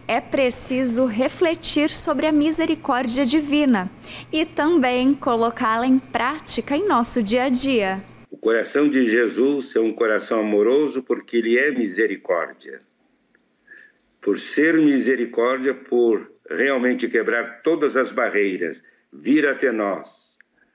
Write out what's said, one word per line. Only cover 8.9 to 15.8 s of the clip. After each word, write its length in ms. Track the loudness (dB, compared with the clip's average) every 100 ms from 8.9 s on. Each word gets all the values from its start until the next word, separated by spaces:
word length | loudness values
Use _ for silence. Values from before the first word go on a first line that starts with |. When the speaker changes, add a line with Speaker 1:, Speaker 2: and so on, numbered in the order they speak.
Speaker 2:
de 160 | 2 2
Jesus 680 | 2 2 2 0 0 -2
é 60 | -2
um 120 | -2
coração 480 | 0 0 0 -2 -2
amoroso 640 | 0 2 4 2 2 -2
porque 360 | -4 -6 -2 -2
ele 200 | 2 2
é 120 | 2
misericórdia. 1120 | -2 -2 0 -2 -2 -4 -4 -4 -10 -20 -20 _ _ _ _ _ _ _ _ _ -20 -20 _ _ _
Por 180 | -4 -4
ser 360 | -2 0 2
misericórdia, 960 | 4 4 4 2 0 -2 0 0 0 -2
por 580 | -4